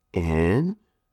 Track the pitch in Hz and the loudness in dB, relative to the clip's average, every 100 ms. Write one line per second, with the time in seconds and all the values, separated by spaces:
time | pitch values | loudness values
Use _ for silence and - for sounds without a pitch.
0 | _ 92 82 80 85 113 175 214 _ _ | _ -6 -2 0 2 0 -2 -6 _ _
1 | _ | _